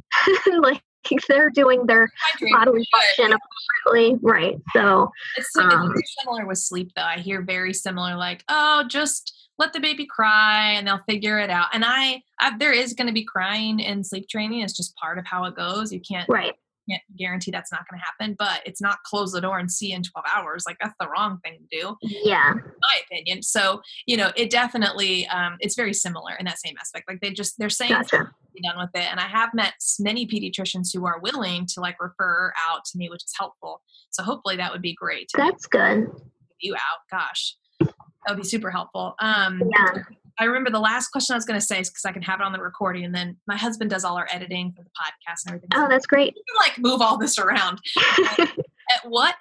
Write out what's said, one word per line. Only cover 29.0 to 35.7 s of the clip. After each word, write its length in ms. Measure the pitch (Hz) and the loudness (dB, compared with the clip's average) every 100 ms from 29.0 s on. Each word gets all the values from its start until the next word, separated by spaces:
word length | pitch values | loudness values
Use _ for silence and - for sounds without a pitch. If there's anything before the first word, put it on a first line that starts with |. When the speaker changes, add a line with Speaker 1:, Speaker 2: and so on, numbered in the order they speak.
| 175 | -4
Speaker 2:
And 100 | 185 | -4
I 80 | 190 | -2
have 260 | 214 233 | 0 0
met 200 | 226 196 - | 0 -2 -2
s-, 160 | - - | -4 -2
many 260 | 202 226 233 | -2 -2 -2
pediatricians 600 | 214 190 190 185 180 180 | -4 -6 -6 -6 -4 -4
who 120 | 185 180 | -4 -4
are 120 | 170 | -4
willing 460 | 190 277 190 175 180 | -4 -4 -2 -4 -4
to, 80 | - | -6
like, 180 | 180 175 | -6 -6
refer 540 | 175 - 185 175 185 - 165 | -8 -4 0 0 0 -2 -2
out 160 | 165 - | -4 -6
to 120 | 180 | -8
me, 120 | 175 | -8
which 140 | 175 - | -10 -10
is 80 | - | -8
helpful. 440 | 185 - 165 160 _ _ - | -8 -8 -16 -16 _ _ -12
So 120 | - | -8
hopefully 320 | 185 277 196 180 | -6 -4 -4 -4
that 140 | 180 | -4
would 100 | 180 | -6
be 120 | 175 | -8
great 340 | 165 175 151 - | -6 -6 -8 -6
to 80 | - | 0
Speaker 1:
That's 280 | 294 - | 0 0
good. 400 | - | 0